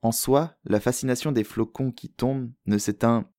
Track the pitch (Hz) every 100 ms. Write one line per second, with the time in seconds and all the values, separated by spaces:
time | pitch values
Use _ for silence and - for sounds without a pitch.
0 | 113 113 - 135 165 _ - 104 120 123
1 | 131 123 156 127 104 - 113 - 135 -
2 | - - 123 135 123 - - 104 - 104
3 | 117 117 -